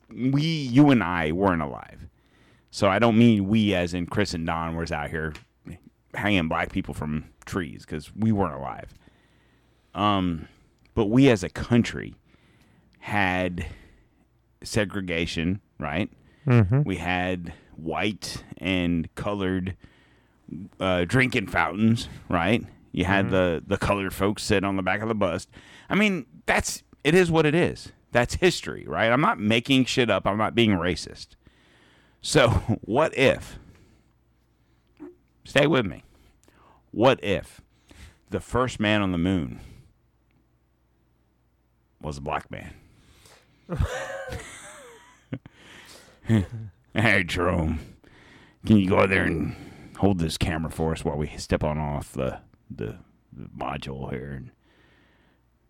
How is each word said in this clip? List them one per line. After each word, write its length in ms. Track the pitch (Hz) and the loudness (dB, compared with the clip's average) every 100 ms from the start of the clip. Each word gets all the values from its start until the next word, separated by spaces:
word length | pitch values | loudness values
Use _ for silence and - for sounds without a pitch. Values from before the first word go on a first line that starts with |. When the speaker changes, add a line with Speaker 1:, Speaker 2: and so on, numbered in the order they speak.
| - | -16
Speaker 1:
we, 320 | 107 127 139 | -4 0 0
you 480 | 160 160 135 120 147 | 0 -2 2 6 8
and 120 | 127 | 6
I 300 | 87 90 78 | 2 0 0
weren't 300 | 85 98 85 | 2 2 2
alive. 440 | 73 58 - - - _ _ _ _ _ _ | -2 -8 -14 -18 -20 _ _ _ _ _ _
So 180 | - 101 | 0 2
I 100 | 98 | 4
don't 200 | 120 110 | 4 6
mean 300 | 120 107 98 | 6 6 4
we 260 | 113 104 | 2 4
as 180 | 92 87 | 2 0
in 120 | 90 87 | -2 -4
Chris 260 | - 98 | -2 -2
and 140 | 87 82 | -2 -4
Don 300 | 82 82 82 | -4 -4 -4
was 140 | 80 | -4
out 180 | 78 73 | -6 -4
here 240 | 80 78 76 _ _ - 85 - _ _ | -4 -6 -8 _ _ -18 -18 -20 _ _
hanging 340 | - 101 98 80 | -4 0 2 2
black 240 | 82 87 | -2 -2
people 220 | 95 - | -4 -6
from 300 | - 76 78 80 _ - | -6 -4 -6 -8 _ -8
trees 380 | 98 78 50 - | -6 -6 -10 -10
'cause 240 | 78 73 - | -10 -10 -2
we 160 | 113 | 0
weren't 220 | 104 90 | 2 0
alive. 400 | 67 67 53 - - - _ _ _ _ _ _ _ _ | -4 -10 -10 -16 -20 -20 _ _ _ _ _ _ _ _
Um, 540 | 90 104 98 90 82 73 _ _ _ _ | 0 2 2 0 -2 -8 _ _ _ _
but 120 | - 104 | -2 2
we 220 | 123 139 | 6 6
as 120 | 110 | 6
a 60 | 87 | 0
country 640 | - - 120 - 65 50 - _ _ _ _ _ _ _ _ | -6 2 2 2 -2 -10 -14 _ _ _ _ _ _ _ _
had 680 | - 104 95 90 92 87 85 - - _ _ _ _ _ _ _ | -4 0 0 0 -2 -4 -10 -12 -20 _ _ _ _ _ _ _
segregation, 1000 | - 113 101 101 92 85 85 87 82 98 _ - | -6 -2 -2 -4 -4 -2 -2 -2 -2 -4 _ -10
right? 320 | 73 80 107 _ _ _ 139 | -6 -4 -4 _ _ _ 4
Speaker 2:
Mm-hmm. 360 | 120 92 131 | 4 6 2
Speaker 1:
We 140 | 143 87 | 0 -2
had 560 | 85 90 90 90 82 80 - - | -2 -2 -2 -4 -8 -16 -20 -12
white 680 | 80 76 104 101 - - - - | -8 -4 -4 -4 -10 -12 -14 -10
and 540 | 90 92 87 85 78 | -4 0 0 0 -4
colored, 640 | - 104 104 95 95 92 87 - _ _ _ _ _ - 80 98 - | -6 -6 -4 -2 -2 -4 -10 -16 _ _ _ _ _ -16 -14 -14 -4
uh, 260 | 95 90 87 | 0 0 2
drinking 400 | 131 127 120 95 | 2 2 0 -2
fountains, 600 | 90 80 90 110 117 - - - | 0 0 2 2 2 -2 -12 -2
right? 360 | 87 85 117 - - _ | 0 2 0 -2 -18 _
You 120 | - | -4
had 220 | 90 98 95 | 0 2 2
Speaker 2:
Mm-hmm. 80 | |
Speaker 1:
the, 280 | 92 90 78 - | 2 2 0 -4
the 120 | 98 | -2
colored 340 | - 101 95 | 0 -2 -4
folks 300 | - 95 104 | -2 -2 -2
sit 220 | - 101 | 0 0
on 120 | 98 95 | 0 -2
the 60 | |
back 180 | 92 101 | -2 -2
of 80 | 113 | -2
the 60 | |
bus. 320 | 110 95 85 - - - - - | 0 0 -2 -8 -20 -20 -16 -4
I 60 | |
mean, 320 | 196 208 180 - - - | 0 0 -2 -8 -12 -2
that's, 360 | 190 - - _ _ | -2 -2 -8 _ _
it 100 | 143 | 4
is 160 | 175 175 | 4 6
what 160 | 160 151 | 4 4
it 80 | |
is. 380 | 160 131 62 - - _ | 2 0 -2 -14 -20 _
That's 220 | 120 120 | 0 0
history, 500 | - 180 - - 52 - | 2 2 0 -8 -10 -6
right? 240 | 78 110 | 0 2
I'm 100 | 123 | 2
not 180 | 160 - | 2 0
making 460 | 107 117 117 135 123 | 0 0 2 2 2
shit 240 | - 117 | 2 2
up. 160 | 95 - | 2 0
I'm 100 | 101 | 0
not 160 | 104 | 0
being 180 | 78 113 | 2 4
racist. 560 | 92 87 80 - - - _ _ _ _ _ _ _ _ _ | 4 0 -4 -8 -16 -20 _ _ _ _ _ _ _ _ _
So, 280 | - 151 120 | 0 4 4
<laughs> 320 | 98 - 113 | 2 0 -4
what 340 | - 117 160 - | 0 0 0 2
if, 420 | 131 76 - - - - _ _ _ _ _ _ _ _ _ _ _ - - - _ _ | 2 2 -4 -18 -20 -20 _ _ _ _ _ _ _ _ _ _ _ -20 -20 -20 _ _
stay 220 | - - 147 | -4 0 2
with 200 | 135 101 | 2 0
me, 160 | 60 - _ _ _ _ _ _ _ _ | -6 -18 _ _ _ _ _ _ _ _
what 320 | - 127 123 | 2 4 4
if 360 | 101 87 - - _ _ _ - - _ - | 0 -2 -4 -20 _ _ _ -20 -20 _ -8
the 120 | 101 | -8
first 380 | - 120 127 - | -4 -2 -2 -2
man 200 | 107 107 | 0 2
on 100 | 98 | 0
the 60 | 87 | 0
moon 420 | 87 95 65 - - - - _ _ _ _ _ _ _ _ _ _ _ _ _ _ _ _ _ _ _ _ - | 2 0 -2 -10 -18 -20 -20 _ _ _ _ _ _ _ _ _ _ _ _ _ _ _ _ _ _ _ _ -12
was 160 | 73 69 | -10 -8
a 20 | |
black 300 | 71 73 - | -6 -6 -6
man? 240 | 50 - - _ _ _ _ - - _ _ - | -14 -16 -20 _ _ _ _ -20 -20 _ _ -8
<laughs> 100 | 175 - 508 539 539 523 480 - - - 554 494 453 480 _ - - - _ - - - - - _ - 113 92 113 110 - _ | -4 -2 -4 -8 -12 -12 -12 -14 -18 -20 -20 -20 -20 -20 _ -14 -14 -14 _ -20 -20 -20 -20 -20 _ 0 0 0 -10 -16 -20 _
Hey, 300 | - 110 101 | 0 2 2
Jerome, 540 | 85 87 87 87 80 78 - - - - - - - _ - | 0 -2 0 0 0 -4 -8 -20 -20 -20 -20 -20 -20 _ 4
can 100 | 107 | 6
you 120 | 92 | 6
go 120 | 95 | 4
out 80 | 98 | 4
there 140 | 95 | 4
and 300 | 87 82 78 - - - - - | 2 0 -4 -8 -16 -20 -16 0
hold 200 | 98 92 | 2 2
this 180 | 80 - | -2 -2
camera 340 | - 82 78 | -2 -2 -6
for 220 | - 80 | -2 -2
us 120 | 80 | -2
while 120 | 82 76 | -4 -4
we 120 | 76 - | -6 -6
step 260 | - 87 | -4 -2
on 140 | 78 76 | -2 -2
off 340 | 76 73 - | -4 -6 -8
the, 280 | - 64 - - _ - | -6 -6 -6 -18 _ -18
the, 280 | - 55 - - _ _ | -10 -10 -10 -20 _ _
the 160 | 57 50 - | -18 -16 -10
module 540 | 65 69 71 67 69 | -8 -8 -10 -10 -8
here? 220 | 67 69 67 | -8 -10 -12
And 140 | 64 _ _ _ _ _ _ _ _ _ _ _ | -14 _ _ _ _ _ _ _ _ _ _ _